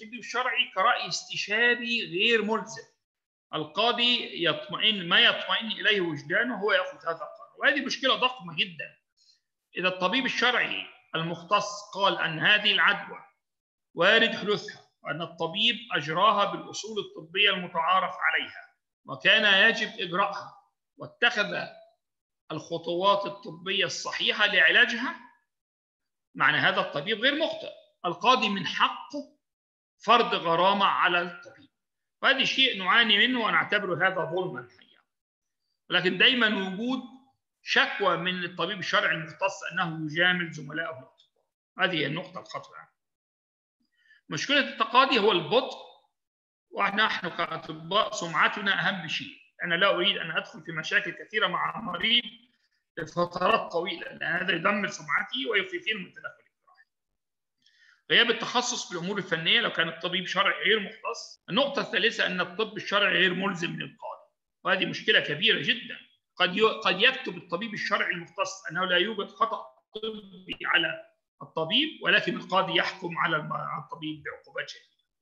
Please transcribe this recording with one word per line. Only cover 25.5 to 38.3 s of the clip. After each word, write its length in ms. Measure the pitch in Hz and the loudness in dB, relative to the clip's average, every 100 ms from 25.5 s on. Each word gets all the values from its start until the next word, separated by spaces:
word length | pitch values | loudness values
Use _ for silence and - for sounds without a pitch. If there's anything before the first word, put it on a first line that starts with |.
| _ _ _ _ _ _ _ _ - | _ _ _ _ _ _ _ _ 2
معنى 220 | 143 151 | 4 4
هذا 220 | 170 190 | 4 2
الطبيب 420 | - 147 170 214 | -2 -4 -4 0
غير 140 | 254 294 | 0 0
مخطئ. 360 | 311 - - - _ _ 180 | -2 -4 -12 -16 _ _ -6
القاضي 440 | 170 226 254 214 | 0 2 4 2
من 180 | 196 - | -2 -4
حقه 720 | - 233 - - 285 - _ _ _ _ _ _ _ - | 0 0 0 -10 -12 -12 _ _ _ _ _ _ _ 2
فرض 280 | 233 220 | 4 4
غرامة 520 | 196 165 165 190 202 190 | -2 0 2 4 4 2
على 360 | 135 175 175 | 4 2 2
الطبيب، 480 | 180 - - - - _ _ _ _ - | -2 -8 -20 -20 -20 _ _ _ _ -2
وهذا 220 | 220 269 | 0 2
شيء 360 | - - 262 196 | 0 2 2 2
نعاني 440 | 185 220 226 202 233 | 2 4 6 4 4
منه 180 | 254 208 | 2 2
ونعتبره 600 | 165 151 208 190 160 185 | 2 2 0 0 0 0
هذا 240 | 175 156 180 | 0 -2 -2
ظلمًا 320 | 175 127 123 _ | -4 -6 -14 _
حقيقة. 260 | _ _ _ _ _ _ _ _ _ _ - | _ _ _ _ _ _ _ _ _ _ -2
لكن 280 | 175 180 185 | 0 0 4
دايمًا 300 | 233 254 214 | 4 4 2
وجود 540 | 208 190 185 240 262 - - _ _ _ _ | 0 -4 -4 -4 -4 -8 -20 _ _ _ _
شكوى 540 | - 240 262 - 190 165 | 0 2 2 2 0 2
من 260 | 180 | -2